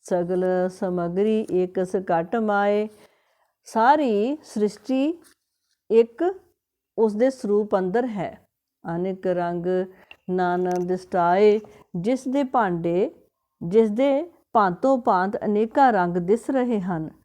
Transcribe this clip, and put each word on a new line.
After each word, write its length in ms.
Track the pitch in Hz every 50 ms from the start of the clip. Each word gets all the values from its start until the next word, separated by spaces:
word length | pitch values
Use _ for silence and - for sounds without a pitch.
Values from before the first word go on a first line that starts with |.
| _
"ਸਗਲ 400 | - 196 175 175 170 185 180 185 185 185 185 180 185
ਸਮਗਰੀ 760 | 180 - - 185 180 180 175 170 175 185 202 214 220 214 220 -
ਏਕਸ 440 | - 180 180 180 185 196 185 180 -
ਘਟ 400 | 202 190 190 180 165 170 180 -
ਮਾਏ।" 520 | 233 220 208 202 202 202 202 208 208 214 214 214 _ - _ _ _ _ _ _ _ _ _ _ _ _
ਸਾਰੀ 720 | - - 226 220 240 285 311 302 254 220 202 208 247 285 302 -
ਸ੍ਰਿਸ਼ਟੀ 760 | - - 220 208 208 202 - _ - 254 262 269 294 339 339 - - _ _ _ _ _ _ _ _ _ _ _ _
ਇੱਕ 320 | 214 226 233 226 - - 330 359 381 - _ _ _ _ _ _ _ _ _ _ _ -
ਉਸ 180 | 220 220 208
ਦੇ 140 | 208 240 269
ਸਰੂਪ 480 | 262 - - 202 208 208 214 208 214 196
ਅੰਦਰ 280 | 185 185 180 233 254
ਹੈ। 340 | 254 220 208 165 - - - _ _ _ _ _ _ _ _ _ - 165
"ਅਨੇਕ 320 | 170 180 190 190 190 185 185
ਰੰਗ 380 | 180 175 175 175 175 175 170 180 185 185 185 185 - _ - _ - _ _ -
ਨਾਨਾ 420 | 185 185 180 180 175 180 180 180 180 180 180
ਦਿਸਟਾਏ।" 760 | 180 185 180 185 - - 185 175 170 180 190 208 208 208 214 214 - - - - _ _
ਜਿਸ 320 | 180 170 208 262 254 254 269
ਦੇ 160 | 254 285 285
ਭਾਂਡੇ, 680 | 262 - 262 226 190 175 170 165 175 170 175 208 311 - _ _ _ _ _ _ _ _ _ -
ਜਿਸ 260 | 170 180 220 226 220
ਦੇ 420 | 208 214 269 285 269 277 330 349 _ _ _ _ _
ਭਾਂਤੋਂ 440 | 233 208 190 180 175 - 269 269 262
ਭਾਂਤ 460 | 233 - 208 185 180 190 202 - -
ਅਨੇਕਾਂ 480 | - 208 208 220 233 - 302 277 262 226
ਰੰਗ 200 | 196 180 175 175
ਦਿਸ 360 | 180 175 175 208 233 - -
ਰਹੇ 300 | 277 269 247 240 240 208
ਹਨ। 300 | 180 185 185 160 156 156 - _ _